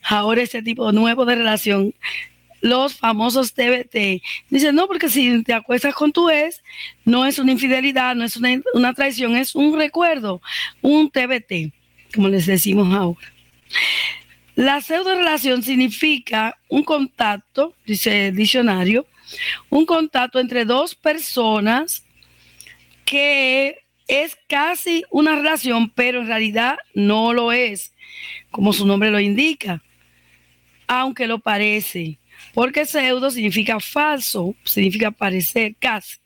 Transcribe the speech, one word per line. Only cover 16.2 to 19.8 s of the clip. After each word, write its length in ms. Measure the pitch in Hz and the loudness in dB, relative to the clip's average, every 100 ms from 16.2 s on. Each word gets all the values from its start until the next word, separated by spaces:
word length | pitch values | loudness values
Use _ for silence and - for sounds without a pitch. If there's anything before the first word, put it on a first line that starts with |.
| - 220 220 - _ | -2 -2 -2 -6 _
un 160 | 269 | 0
contacto, 880 | 294 302 269 - 220 202 _ - 311 _ | 2 0 -2 -2 -2 -2 _ -2 -2 _
dice 440 | - 208 226 208 196 | -6 -2 0 0 0
el 80 | 190 | 2
diccionario, 680 | 214 254 233 185 180 226 - _ - - - - - | 2 4 2 2 2 2 -2 _ -20 -10 -8 -8 -2
un 160 | 285 | 0